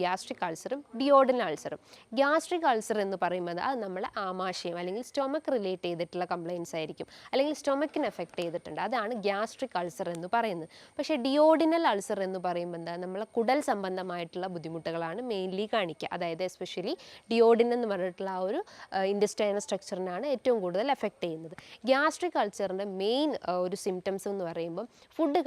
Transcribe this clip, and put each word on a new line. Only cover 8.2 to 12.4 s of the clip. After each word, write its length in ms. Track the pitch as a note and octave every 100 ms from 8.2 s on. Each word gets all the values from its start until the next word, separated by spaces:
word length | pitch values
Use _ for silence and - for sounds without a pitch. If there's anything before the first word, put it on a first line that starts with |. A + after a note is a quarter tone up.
| E3+ -
ചെയ്തിട്ടുണ്ട്. 380 | F3 E3 - D#3+ F#3+
അതാണ് 260 | B3 G#3 A#3+ G3
ഗ്യാസ്ട്രിക് 480 | G3 A3 - C4 F3+
അൾസർ 280 | F3 - F#3 E3+
എന്ന് 140 | E3 A#3
പറയുന്നത്. 340 | A3+ E3+ D#3+ - - -
പക്ഷേ 160 | D4 D#4 B3+
ഡിയോഡിനൽ 600 | C#4+ D#4 D#4+ D#4+ E4 E4
അൾസർ 280 | G3+ - G3+ F#3+
എന്ന് 140 | F#3+